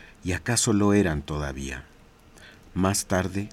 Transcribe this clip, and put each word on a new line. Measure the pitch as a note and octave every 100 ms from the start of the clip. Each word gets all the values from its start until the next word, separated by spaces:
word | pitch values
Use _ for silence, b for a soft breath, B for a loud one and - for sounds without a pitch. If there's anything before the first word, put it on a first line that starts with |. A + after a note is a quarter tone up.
| B B
y | F2+
acaso | F2+ - A#2 B2
lo | G2+ G2+
eran | G2+ F2+ D2
todavía. | D2 D2 C#2 C2 C2+ B1+ - - - - - - B B B
Más | F2+ F#2+ F#2+ -
tarde, | F#2 F2+ F#2+ G#2